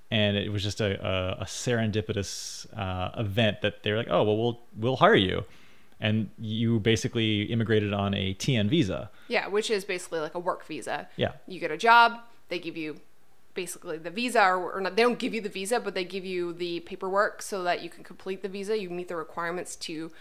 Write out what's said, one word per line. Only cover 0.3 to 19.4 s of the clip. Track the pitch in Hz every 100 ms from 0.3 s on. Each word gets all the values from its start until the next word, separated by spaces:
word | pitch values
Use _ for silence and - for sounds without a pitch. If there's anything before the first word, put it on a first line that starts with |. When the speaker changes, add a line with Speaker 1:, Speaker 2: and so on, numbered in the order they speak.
| 101
Speaker 1:
it | 98
was | 104
just | 101 -
a, | 104 98 98
a, | 95 92 95
a | 95
serendipitous, | - - 120 110 104 104 101 95 - - - - 107
uh, | 95 92 92 -
event | 107 98 110 -
that | 104 -
they | 107
were | 110
like, | 120
"Oh, | 156
well, | 107 107
we'll, | 117 117 - -
we'll | 113 131
hire | 180 196
you." | 92 90 - - - - - -
And | 110 110 98 -
you | 113 110 117 113
basically | 107 113 113 117 110 104
immigrated | 104 117 113 107 104
on | 101 98
a | 98 95
T | 98 - 120
N | 104
visa. | 160 104 73 - - -
Speaker 2:
Yeah, | 226 -
which | 202 220
is | 208
basically, | 190 180 - 165
like, | 156
a | 175
work | 180 - -
visa. | 151 - 131 - -
Speaker 1:
Yeah. | 113 - -
Speaker 2:
You | 180
get | 160
a | 160
job, | 226 233 233 226 - - -
they | 175
give | 165 160
you | 156 147 - - - - - -
basically | 175 - 175 160
the | 165
visa, | 175 247 226 190
or, | 185 175
or | 196
not, | 180 185
they |
don't | 240 233
give | 247
you | 214
the | 202
visa, | 190 196 247
but | 202
they | 190 180
give | 196
you | 185 180 175
the | 160 175 170
paperwork | 170 190 190 196 208 -
so | - 202
that | 180 170
you | 165
can | - 196
complete | 180 190 190
the | 196
visa. | 196 196 220
You | 185
meet | 175 180
the | 175
requirements | 156 -